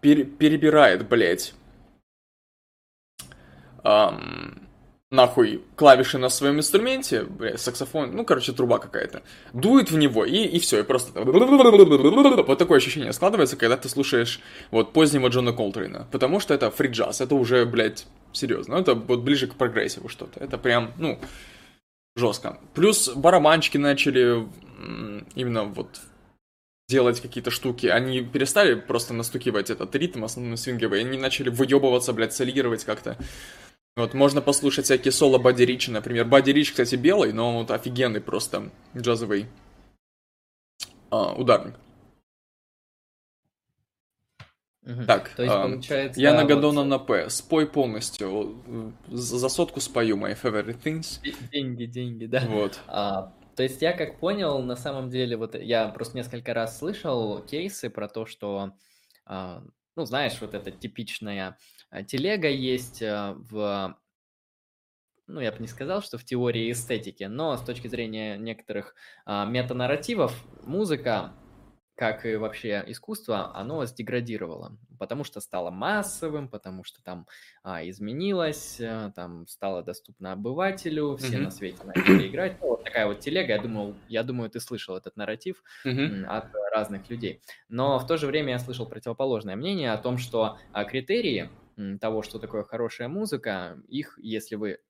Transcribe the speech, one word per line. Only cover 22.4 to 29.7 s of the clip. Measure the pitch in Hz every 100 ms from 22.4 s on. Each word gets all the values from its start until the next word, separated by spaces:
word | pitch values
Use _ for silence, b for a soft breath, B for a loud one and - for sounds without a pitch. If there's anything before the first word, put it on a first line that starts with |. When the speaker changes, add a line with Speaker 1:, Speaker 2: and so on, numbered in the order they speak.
| - - -
Speaker 1:
Плюс | - 190 214 -
барабанщики | 127 156 180 151 165 151 143
начали, | 143 139 147 127 120 117 110 - - -
м, | - 113 110 104 - -
именно | 123 113 104
вот | 95 - - - - _ _ _ _ _ _ -
делать | 131 123 120
какие-то | 120 127 117
штуки, | - 131 123 90
они | 107 127 127
перестали | 120 143 135 208 196
просто | 113 - 127 -
настукивать | 117 113 131 123 107
этот | 101